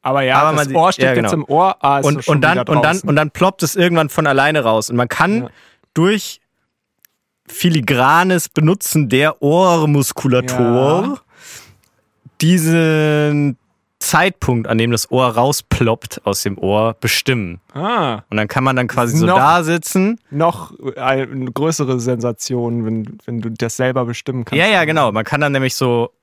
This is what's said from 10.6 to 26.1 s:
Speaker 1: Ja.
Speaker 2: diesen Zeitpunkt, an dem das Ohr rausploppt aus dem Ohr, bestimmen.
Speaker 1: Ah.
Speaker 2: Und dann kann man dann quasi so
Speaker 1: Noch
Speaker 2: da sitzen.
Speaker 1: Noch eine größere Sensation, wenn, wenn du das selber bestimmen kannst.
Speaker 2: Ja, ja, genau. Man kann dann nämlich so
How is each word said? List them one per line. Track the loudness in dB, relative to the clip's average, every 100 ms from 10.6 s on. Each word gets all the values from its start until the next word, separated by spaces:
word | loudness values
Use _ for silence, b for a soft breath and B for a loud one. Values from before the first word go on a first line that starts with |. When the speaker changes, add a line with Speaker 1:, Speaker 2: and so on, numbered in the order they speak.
| 0 2 2 0
Speaker 1:
Ja. | -2 -8 _ B B B B B _ _ _ _ -20 _
Speaker 2:
diesen | 2 4 2 2 2 2 2 2 2 2 0 -2 _ _ _ _
Zeitpunkt, | 0 2 2 0 -2 -2 0
an | 0
dem | 2
das | 0 0
Ohr | 0 2
rausploppt | 2 2 0 -2 0 2 0 -6 -6 -4
aus | -4
dem | -4 -4
Ohr, | 0 0 0 -2
bestimmen. | -4 -2 -2 -2 -4 -10 _ -8
Speaker 1:
Ah. | -4 -2 -2 -6 _
Speaker 2:
Und | -4
dann | -2
kann | 0
man | 0 0
dann | -2
quasi | -2 0 2
so | 2
Speaker 1:
Noch | 4
Speaker 2:
da | 4 2
sitzen. | 0 -4 -2 -2 0 -4 _
Speaker 1:
Noch | -2 0 -2 -14 -12 -12 -4
eine | -4 -4 -6 -8 -8
größere | -4 -4 -2 -4 -2
Sensation, | -2 -2 -4 -6 -6 -4 -4 -4 -4
wenn, | -6 -8 -14 -10
wenn | -8
du | -8
das | -6 -6 -2
selber | -2 -2 -4
bestimmen | -6 -8 -8 -6
kannst. | -2
Speaker 2:
Ja, | 0
ja, | 0 0
genau. | 0 0
Man | -2
kann | -4 -2
dann | 0
nämlich | 0 -2 -2
so | -2 0 -4